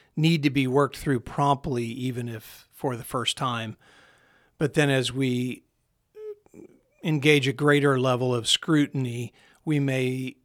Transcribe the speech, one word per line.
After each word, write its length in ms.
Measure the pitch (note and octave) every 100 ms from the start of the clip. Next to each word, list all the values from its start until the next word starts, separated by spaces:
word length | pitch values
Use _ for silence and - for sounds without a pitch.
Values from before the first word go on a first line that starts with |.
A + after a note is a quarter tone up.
| _
need 300 | - D#3 E3
to 60 | C#3+
be 180 | C3+ C3
worked 280 | C3 C#3 -
through 220 | - B2+
promptly, 680 | - - C#3+ C#3 D#3 B2 A#2
even 420 | A#2+ B2+ A#2+ A#2+
if 400 | A2+ - - -
for 240 | - C#3+
the 80 | A#2+
first 340 | B2+ C3+ A2+ -
time. 400 | C3 A#2+ A2 G#2+ _ - - _ _ _ _ -
But 160 | D3+
then 160 | D#3 C#3+
as 220 | C3+ A#2
we 520 | B2 C3+ B2 B2+ - _ _ _ _ _ G#4+ G#4+ G#4 _ - - _ _ _
engage 460 | F3 D#3 D3 D3 C3
a 40 |
greater 460 | A#2+ D3 D3 C#3+ C3+
level 340 | C3 B2 B2+
of 140 | B2 G#2+
scrutiny, 840 | - - D#3 C#3 C#3+ B2+ A#2+ A#2+ - _ _
we 160 | - D3+
may 560 | C#3 C3 B2+ C3 C3 -